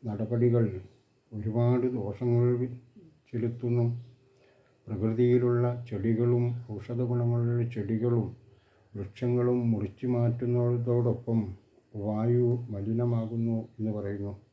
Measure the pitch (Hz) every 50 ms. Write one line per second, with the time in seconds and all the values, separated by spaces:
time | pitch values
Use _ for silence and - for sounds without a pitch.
0 | - 113 104 104 110 107 113 117 117 123 117 120 117 104 92 92 - - - _
1 | _ _ _ _ _ _ 120 107 95 110 107 117 120 120 123 127 120 127 123 120
2 | 101 101 101 - 123 120 120 120 120 120 123 120 127 127 123 - - - _ -
3 | - - _ _ _ _ - 120 113 117 117 120 - 120 120 120 117 120 120 -
4 | - - - _ _ _ _ _ _ _ _ _ _ _ _ _ _ - 104 92
5 | 104 110 113 113 123 123 123 123 120 123 120 120 120 123 123 - - - 117 101
6 | 95 113 113 110 120 120 123 120 120 120 120 - - - 107 101 - - 123 120
7 | 127 120 120 120 120 120 117 117 120 117 120 120 117 117 117 113 101 98 113 110
8 | 113 123 120 117 107 - - - - - - _ _ _ _ _ _ _ _ 104
9 | 98 98 - - - 123 120 123 123 123 123 123 120 117 113 104 101 101 - -
10 | - 127 123 120 117 120 120 - 123 120 120 123 120 120 120 120 120 123 120 120
11 | 120 123 - 123 - - 117 113 104 92 92 - _ _ _ - _ _ _ 107
12 | 101 104 107 107 110 117 120 123 123 120 120 123 120 117 107 98 98 107 113 117
13 | 120 120 120 117 113 110 117 117 113 117 113 113 110 - - - 107 107 104 104
14 | 101 98 101 101 101 101 98 98 - _